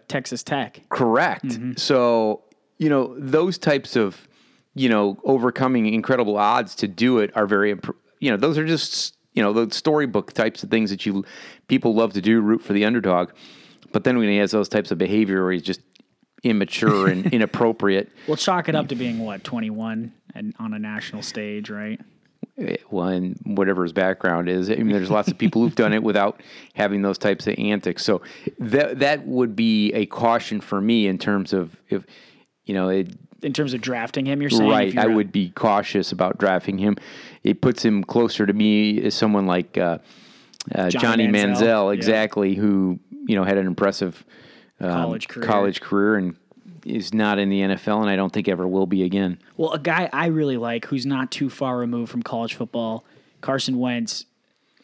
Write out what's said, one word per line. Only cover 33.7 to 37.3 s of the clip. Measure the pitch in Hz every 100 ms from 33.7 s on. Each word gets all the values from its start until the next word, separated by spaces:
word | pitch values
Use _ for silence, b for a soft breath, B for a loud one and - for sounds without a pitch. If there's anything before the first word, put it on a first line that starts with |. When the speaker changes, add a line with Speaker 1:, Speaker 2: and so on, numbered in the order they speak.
Speaker 1:
of | 123
drafting | 120 120 117 - 135
him, | 143
you're | 143
saying? | 117 107
If |
Speaker 2:
Right. | 107 98
Speaker 1:
you're | 98
Speaker 2:
I | 110
Speaker 1:
a | 110
Speaker 2:
would | 101
be | 101 87
cautious | - 113 101 - 101 90
about | 90 92 101
drafting | 98 92 - 95
him. | 104 101 B B B